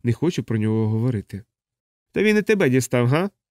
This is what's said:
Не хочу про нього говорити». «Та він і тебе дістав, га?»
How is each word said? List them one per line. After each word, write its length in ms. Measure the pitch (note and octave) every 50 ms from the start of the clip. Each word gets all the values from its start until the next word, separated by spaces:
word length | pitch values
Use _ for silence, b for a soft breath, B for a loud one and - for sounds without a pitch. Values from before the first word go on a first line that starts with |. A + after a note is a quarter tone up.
| -
Не 100 | A#2+ A#2
хочу 300 | - - E3 F3+ - A2
про 160 | - A2+ A2
нього 300 | G#2+ A2 A2 A2 A2+ G#2+
говорити». 540 | A2 A2 A2+ C3 B2 G2+ F#2+ - - G2 - _ _ _ _ _ _ _ _ _ _ _ _ _ -
«Та 100 | F3 G3
він 140 | G#3+ G#3+
і 60 | G#3+ G3+
тебе 280 | - A3 G3 F#3 C#3
дістав, 360 | B2 C3 B2 - - B2 A#2+
га?» 240 | A#2+ C#3 D#3 F#3 G3+ - _ _ _